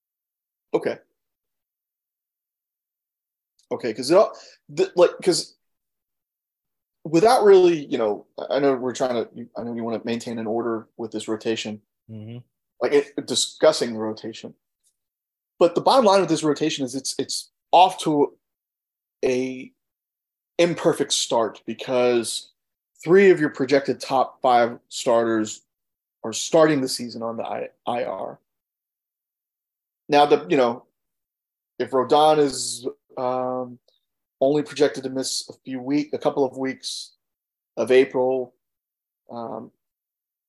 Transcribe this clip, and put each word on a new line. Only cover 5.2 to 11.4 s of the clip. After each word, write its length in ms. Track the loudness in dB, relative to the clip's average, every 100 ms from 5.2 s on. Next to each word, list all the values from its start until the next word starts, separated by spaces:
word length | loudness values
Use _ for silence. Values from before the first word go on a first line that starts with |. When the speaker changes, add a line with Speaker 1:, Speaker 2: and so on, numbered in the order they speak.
Speaker 1:
'cause 340 | -2 -2 -2 _ _ _ _ _ _ _ _ _ _ _ _ _ _ _
without 400 | -2 2 4 6
really, 400 | 8 8 8 2 -2
you 120 | -2
know, 280 | -2 -2 -8 -12 -4
I 80 | 0
know 160 | 0
we're 200 | 0 -4
trying 200 | -4 -4 -2
to, 240 | -6 -10 -16 -12
I 60 |
know 120 | -10
you 100 | -8
wanna 180 | -6 -6
maintain 340 | -6 -6 -6 -10
an 80 | -6
order 420 | -4 -4 -6 -10 -14
with 160 | -10
this 160 | -10 -8
rotation, 520 | -6